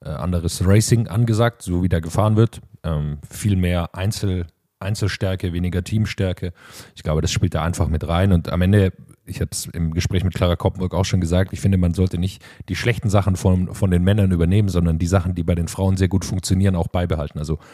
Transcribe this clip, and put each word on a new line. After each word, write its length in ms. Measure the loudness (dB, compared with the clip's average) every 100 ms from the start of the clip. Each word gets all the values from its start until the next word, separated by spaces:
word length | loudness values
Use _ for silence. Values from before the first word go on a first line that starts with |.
äh, 100 | -12
anderes 540 | -6 -2 -2 -2 -2
Racing 440 | 4 4 6 2 2
angesagt, 540 | 0 2 4 2 0
so 200 | -4 0
wie 60 | 2
da 100 | 0
gefahren 380 | 0 0 2 4
wird. 240 | 2 0 -20 -10
Ähm, 340 | -4 -4 -4 -8 -12
viel 280 | -6 -2 0
mehr 400 | 0 0 -4 -4
Einzel-, 500 | -4 -2 -2 -2 -6 _ _ _
Einzelstärke, 760 | -6 -2 -4 -2 -2 -2 -4
weniger 300 | -2 -2 -2
Teamstärke. 720 | -2 -2 -2 -2 -4 -2 -8 -12 -20 -20 -20
Ich 80 | -10
glaube, 180 | -2 0
das 120 | 0
spielt 240 | 0 0 0
da 80 |
einfach 240 | -2 -2 -2
mit 180 | -2 0
rein. 240 | 2 4
Und 180 | 4 2
am 140 | 0
Ende, 300 | 4 4 4 -2 -20 -20 -14
ich 140 | -8
hab's 260 | -6 -6 -8
im 260 | -4 -2
Gespräch 300 | -2 -2 0
mit 120 | -2
Clara 200 | 0 0
Koppenbrück 400 | 2 -2 -2 -4
auch 100 | -2
schon 160 | 0 0
gesagt, 320 | 2 0 0
ich 80 | -2
finde, 180 | 0 2
man 160 | 2
sollte 220 | 2 0 0
nicht 280 | -4 -6 -20 -20 -8
die 80 | -4
schlechten 340 | -2 -2 2
Sachen 240 | 2 2
von, 400 | 2 2 2 0
von 160 | -2 0
den 140 | 2
Männern 260 | 2 2 2
übernehmen, 380 | 2 4 4 2
sondern 320 | 2 0 0
die 80 | 2
Sachen, 260 | 2 0
die 80 | -4
bei 140 | -2 -2
den 100 | -2
Frauen 300 | -2 0 2
sehr 100 | 2
gut 180 | 0
funktionieren, 520 | -2 -6 0 2 2 2
auch 100 | -2
beibehalten. 540 | -2 -2 -2 -4 -6
Also 180 | -4 -6 -6